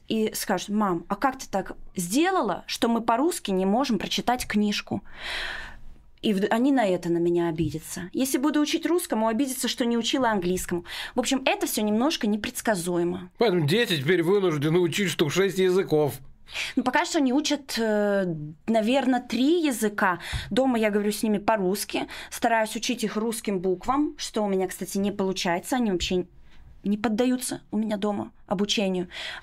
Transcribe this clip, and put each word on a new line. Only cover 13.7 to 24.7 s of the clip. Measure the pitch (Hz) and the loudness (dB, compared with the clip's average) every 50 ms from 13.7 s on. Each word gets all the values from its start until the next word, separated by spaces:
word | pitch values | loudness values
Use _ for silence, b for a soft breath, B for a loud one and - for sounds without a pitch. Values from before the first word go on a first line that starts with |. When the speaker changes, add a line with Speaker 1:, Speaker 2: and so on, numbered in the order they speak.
| 180 233 240 190 175 | 4 2 2 2 0
Speaker 2:
теперь | 143 127 156 185 170 160 | 0 2 2 2 2 4
вынуждены | 170 202 208 190 180 151 147 139 160 160 180 | 4 4 4 4 2 2 2 2 2 4 4
учить | 175 160 - 208 202 165 | 2 2 0 0 -2 0
штук | - - 175 143 | 2 0 0 2
шесть | - 175 196 196 165 190 | 2 2 0 2 2 2
языков. | 185 185 180 196 185 - 156 151 151 135 117 - - - - - - B B B B B B | 2 4 4 2 2 2 2 2 2 2 -2 -6 -12 -18 -20 -20 -18 B B B B B B
Speaker 1:
Ну, | 262 - | -2 0
пока | 262 262 302 349 | 2 2 2 2
что | - - 320 | 2 2 2
они | 277 254 240 | 2 4 2
учат, | 302 302 - 294 285 - - - | 2 2 0 -2 -2 -4 -6 -4
э, | 220 226 220 208 208 208 202 202 196 190 180 165 151 151 151 160 - - | -2 0 2 2 2 2 2 2 2 0 0 -2 -4 -6 -10 -12 -8 -2
наверно, | - 226 226 208 226 262 277 254 254 254 247 | 0 2 2 4 4 2 2 4 2 2 0
три | 247 - - 233 262 294 349 359 311 | 0 -2 -2 0 2 4 4 4 2
языка. | 285 233 208 214 208 208 - 214 185 175 165 B B B B B B | 0 0 0 -2 -2 0 2 2 2 0 -2 B B B B B B
Дома | 196 247 269 262 240 226 | 2 2 4 4 4 2
я | 220 208 | 2 2
говорю | 202 208 202 214 | 2 2 0 0
с | 208 - | -2 0
ними | 233 220 208 196 | 0 0 0 2
по-русски, | 208 - 202 208 185 180 202 208 - - - - 285 B B B B B | 2 2 2 2 2 0 0 -2 -4 -4 -4 -4 -4 B B B B B
стараюсь | B - - 233 226 226 220 214 - | B 0 0 2 2 2 0 0 -4
учить | 226 - - 240 220 220 | -4 -4 -4 -2 -2 -2
их | 196 - | -2 -2
русским | 214 220 233 226 - - 220 196 185 | -2 -2 -2 -4 -4 -2 -2 -2 0
буквам, | 175 190 180 185 - 226 262 285 302 339 - | 0 0 -2 -2 0 0 0 2 0 0 -2
что | - - - - 226 208 | -8 -8 -4 -2 -2 0
у | |
меня, | 202 190 190 185 | 0 0 0 0
кстати, | 185 | -2